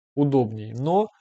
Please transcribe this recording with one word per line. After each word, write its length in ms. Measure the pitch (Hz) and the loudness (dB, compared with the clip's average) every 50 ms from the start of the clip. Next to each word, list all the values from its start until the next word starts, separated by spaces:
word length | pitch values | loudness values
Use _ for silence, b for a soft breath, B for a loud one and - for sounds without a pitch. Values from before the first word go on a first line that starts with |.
| _ _ - | _ _ -2
удобней. 580 | 143 143 143 139 131 120 107 110 107 107 110 | 0 0 2 4 2 2 0 -2 -10 -12 -12
Но 360 | 113 120 135 160 180 202 220 214 _ _ | -8 -6 -2 0 2 2 0 0 _ _